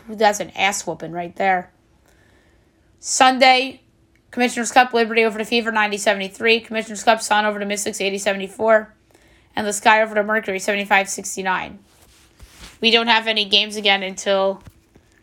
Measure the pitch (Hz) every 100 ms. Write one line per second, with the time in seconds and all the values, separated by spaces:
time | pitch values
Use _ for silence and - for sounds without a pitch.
0 | 226 214 214 208 165 - 190 196 - 156
1 | 160 175 175 - 196 180 180 _ _ _
2 | _ _ _ _ _ _ _ _ _ _
3 | - - 262 262 262 254 262 - _ _
4 | _ _ _ - 247 247 226 262 247 233
5 | 226 226 226 214 214 240 226 220 208 202
6 | 214 196 190 - 226 226 226 220 220 208
7 | - 220 - 208 214 208 202 208 214 208
8 | 196 196 202 196 190 - 220 220 214 _
9 | _ _ _ _ _ - 214 202 233 220
10 | 220 214 208 214 214 190 185 202 202 202
11 | 196 - 196 - 185 180 156 202 _ _
12 | _ _ _ _ - - - - 226 226
13 | 233 226 226 214 202 202 214 208 202 196
14 | 190 190 208 196 196 190 - _ _ _
15 | _ _